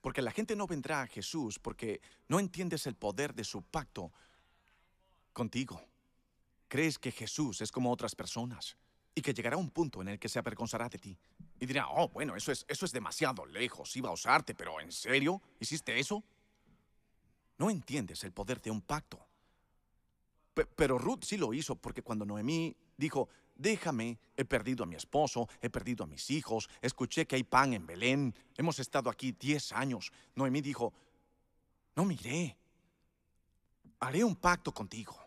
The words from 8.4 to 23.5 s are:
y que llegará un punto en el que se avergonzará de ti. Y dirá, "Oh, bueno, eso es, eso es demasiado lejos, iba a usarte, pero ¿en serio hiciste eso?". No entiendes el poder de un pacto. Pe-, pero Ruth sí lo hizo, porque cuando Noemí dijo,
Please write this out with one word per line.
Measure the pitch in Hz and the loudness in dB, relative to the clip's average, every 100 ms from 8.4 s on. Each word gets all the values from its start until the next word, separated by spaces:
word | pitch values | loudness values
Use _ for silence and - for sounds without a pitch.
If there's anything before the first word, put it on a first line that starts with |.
| 123 117 - - _ _ _ | -4 -6 -12 -14 _ _ _
y | - | -2
que | 143 | 0
llegará | 120 113 151 | 0 0 0
un | 165 | 0
punto | - 160 98 | 2 0 0
en | 95 | -6
el | 101 | -4
que | 107 | -2
se | - | -2
avergonzará | - 104 117 110 117 | -2 -4 -4 -2 -4
de | - | -8
ti. | 98 90 _ _ - - | -14 -16 _ _ -20 -8
Y | 127 | -2
dirá, | 135 113 | 0 2
"Oh, | - 170 | 2 2
bueno, | - 147 107 | 2 -4 -2
eso | - | -2
es, | 135 - | -2 -2
eso | 139 | -2
es | 190 | -2
demasiado | 123 98 - 151 - 65 | -2 -4 0 0 0 -6
lejos, | 82 120 - - 135 | -4 -4 -4 -8 -4
iba | 123 | -2
a | |
usarte, | 82 - 143 - | -2 4 4 4
pero | - 85 78 | -6 -6 -6
¿en | 78 | -6
serio | - 107 135 139 190 - _ | -6 2 4 4 2 -4 _
hiciste | 110 151 - 113 | -4 -4 0 0
eso?". | 139 208 - _ _ _ _ - _ _ _ _ _ _ _ - | 0 -2 -4 _ _ _ _ -20 _ _ _ _ _ _ _ 0
No | 175 | 2
entiendes | 190 - 139 95 87 | 2 0 -2 -2 -6
el | - | -8
poder | 90 101 123 | -6 -2 -2
de | 113 | 0
un | 110 | -4
pacto. | - 147 - - - _ _ _ _ _ _ _ _ _ _ _ _ | -2 -4 -4 -18 -20 _ _ _ _ _ _ _ _ _ _ _ _
Pe-, | - 156 | -2 -2
pero | - 147 127 | 4 4 6
Ruth | 165 175 | 2 -2
sí | - 208 | -2 0
lo | 135 | 0
hizo, | 131 160 127 | 0 -2 -4
porque | 160 143 | -6 -8
cuando | - 110 101 | -4 -4 -2
Noemí | 104 113 165 165 - _ - | -2 0 0 0 -6 _ -2
dijo, | 151 139 113 - _ | 0 0 -2 -4 _